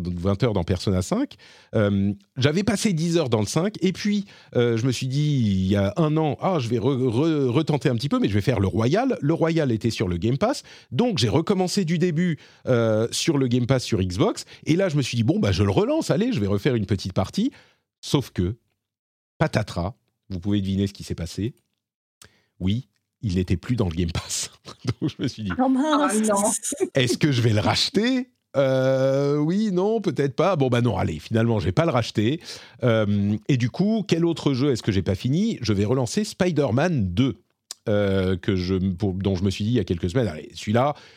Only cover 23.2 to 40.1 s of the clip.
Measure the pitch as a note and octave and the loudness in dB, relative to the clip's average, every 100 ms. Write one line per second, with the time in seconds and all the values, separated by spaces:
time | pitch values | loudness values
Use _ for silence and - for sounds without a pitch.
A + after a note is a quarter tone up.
23.2 | A2 F#2 F2+ F2+ - A#2+ F#2 E2 E2 - | -4 -2 0 -2 -2 -2 -2 -2 -2 -4
24.2 | - - - - - - A#2+ - D3+ - | -6 -8 -8 -14 -20 -12 -8 -4 -6 -4
25.2 | C#3 - G#2+ - C4 C4 D#4 D4 C#4+ G#3+ | -6 -6 -6 0 0 2 0 0 0 0
26.2 | G#3+ G3+ G#3 - - - F#4 - B2+ - | 0 2 0 -2 -6 -6 -2 0 0 0
27.2 | D#3 A#2+ A#2 G#2+ G#2+ G2+ - - A#3 C4 | 0 2 2 2 2 0 0 0 0 0
28.2 | B3+ _ _ C3 C3+ C3 C3 C3 C3+ C#3 | -4 _ _ 0 2 2 2 2 2 2
29.2 | C#3+ D3 D3+ G3 A3 F3 G3+ A3+ G3 C3 | 2 0 0 0 0 0 0 0 -2 -2
30.2 | C#3 - F3 E3+ C3 A#2+ A#2+ F#2 F#2+ D2+ | 0 2 2 2 2 2 2 0 -2 -4
31.2 | - A2 A#2 A2 F2 F2+ E3 B2 A2+ - | -2 0 2 2 0 0 2 2 0 0
32.2 | G#2+ E3 - - - - B2 A2 G#2 G2+ | 0 0 -6 -18 -18 -2 2 2 2 2
33.2 | G2+ G#2+ - C3+ A#2+ - G3+ A3+ - E3 | 0 -2 0 0 0 0 0 0 0 0
34.2 | E3+ D3+ D3 B2+ D3 A#2 - F#2+ F#2+ F#2+ | 0 0 -2 0 0 0 0 0 0 -2
35.2 | B2 D#3 A3+ E3 A2 G2 G#2 C3+ A#2+ G#3 | 0 0 0 -2 -2 0 0 0 0 -2
36.2 | G#3+ - F#3 D3+ C3+ A#2 F3+ D3 F#2 F2 | -2 0 0 2 2 2 2 0 0 2
37.2 | C3+ - _ _ - - - G#2 G2 G2 | 0 -2 _ _ -20 -10 -2 0 2 2
38.2 | F#2 F2+ - F#2 F2 F#2+ G2 F2+ G2+ F#2 | 0 0 0 0 0 0 0 -2 -2 -2
39.2 | G2 F#2 G2 F#2+ G#2 B2 - F2 F2+ | -2 0 0 -2 0 0 0 -2 -2